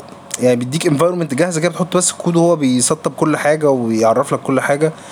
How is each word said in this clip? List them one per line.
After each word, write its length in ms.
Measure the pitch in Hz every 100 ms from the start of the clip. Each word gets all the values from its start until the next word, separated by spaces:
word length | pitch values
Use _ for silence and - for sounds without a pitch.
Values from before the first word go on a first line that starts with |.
| - - - -
يعني 140 | 123 123
بيديك 320 | 123 160 180
environment 460 | 139 170 180 160
جاهزة 260 | 127 180 160
كده، 100 | 170
بتحط 260 | 165 175 180
بس 140 | 175
الكود 260 | - 175 170
وهو 200 | 170 165
بيسطب 560 | 135 127 120 156 165 135
كل 200 | 156 147
حاجة 340 | - 156 151
ويعرف 640 | 131 117 113 110 113 139
لك 60 | 135
كل 200 | - 131
حاجة، 320 | 120 143 156 - -